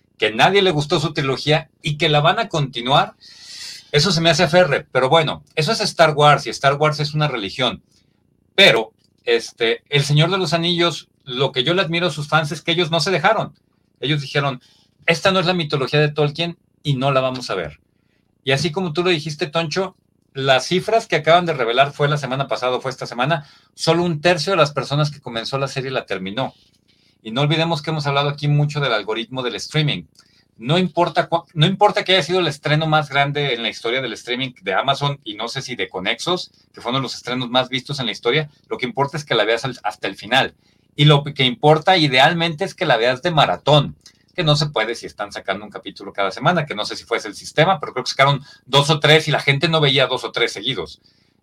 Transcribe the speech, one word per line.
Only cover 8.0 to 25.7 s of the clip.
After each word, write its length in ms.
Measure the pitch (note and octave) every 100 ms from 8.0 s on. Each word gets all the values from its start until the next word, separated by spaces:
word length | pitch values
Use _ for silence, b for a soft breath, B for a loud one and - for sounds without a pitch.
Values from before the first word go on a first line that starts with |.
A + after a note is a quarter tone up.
| _ _ _ _ _
Pero, 400 | - G3 A2+ A2 _ _ _
este, 580 | - A#2 - - A#2 A#2 -
El 140 | C#3+
Señor 260 | C#3+ D3 E3+
de 80 | G3
los 160 | E3+
Anillos, 560 | E3 E3+ E3+ E3+ - - _
lo 280 | - B2 C3+
que 120 | C3
yo 100 | B2+
le 80 | F3+
admiro 240 | E3 E3+ F3
a 60 |
sus 160 | D3+ C#3+
fans 240 | D#3 D3+
es 100 | D#3+
que 100 | -
ellos 200 | E3 D#3+
no 80 | E3
se 100 | D#3
dejaron. 460 | F3 F3+ G#3+ - - _ _ _ _
Ellos 220 | C3 D3+
dijeron, 400 | C3+ D3 C#3 C3+ b b b _ -
"Esta 240 | E3 G3
no 80 | F#3+
es 80 | E3+
la 80 | F3+
mitología 440 | D#3 D3 B2+ D3+
de 120 | D3+
Tolkien 480 | D3+ D3 D3 E3+ E3+ _ _
y 140 | D3+ C3
no 140 | C3+
la 100 | C3+
vamos 280 | C3 B2+ B2
a 60 | G2
ver". 240 | D#2 - _ _ _ _ _ _
Y 80 | C3
así 200 | C#3 E3
como 220 | F#3 F3+
tú 100 | D3+
lo 60 | F3+
dijiste, 380 | E3 D#3 D3+ E3
Toncho, 480 | E3 E3 F3+ F#3+ - _ _ _
las 340 | C3+ C3+ B2+ -
cifras 400 | F3+ F#3 A3 -
que 80 | D#3+
acaban 320 | D3+ F3 F3
de 60 |
revelar 380 | C#3 A2+ A#2+ C#3
fue 160 | - D3
la 100 | D3
semana 300 | C3 C3+ C3
pasada, 320 | G#2+ B2 B2
fue 120 | C3
esta 160 | B2+ B2
semana, 420 | A#2+ C3+ E3 B B B
solo 300 | - - E3
un 180 | F3 D3+
tercio 300 | F3 F3 E3
de 60 | F#3+
las 140 | D3+
personas 380 | - A#2+ C#3+ D3
que 120 | C#3+
comenzó 360 | - A#2 A2+ C#3
la 100 |
serie 220 | C3+